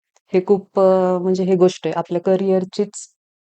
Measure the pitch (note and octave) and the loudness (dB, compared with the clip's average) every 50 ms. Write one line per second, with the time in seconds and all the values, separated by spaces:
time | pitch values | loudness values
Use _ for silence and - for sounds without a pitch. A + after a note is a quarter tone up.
0 | _ _ _ _ _ _ - F#3 F#3 - G3+ F#3+ G3 _ - - F#3+ F#3 F#3+ F#3 | _ _ _ _ _ _ -2 -2 2 2 0 0 0 _ -2 2 2 4 4 2
1 | F#3 F#3 F#3 F3+ F3 F#3+ F#3 F#3 F#3+ F3+ F#3+ F3+ F3+ F#3 F#3 - - D#3+ E3 E3+ | 2 0 -2 -2 -2 -2 -2 -2 0 0 2 4 4 2 2 0 -8 -6 -6 -6
2 | E3+ - F3+ F3 E3+ F#3+ F#3+ F#3 G3 G3 F#3+ F#3+ F#3 F#3+ - - G#3 G#3 - - | -6 -6 -6 -4 -2 -2 -2 0 0 0 -2 -2 -2 -4 -4 -6 -6 -6 -6 -18
3 | - - _ _ _ _ _ _ | -20 -20 _ _ _ _ _ _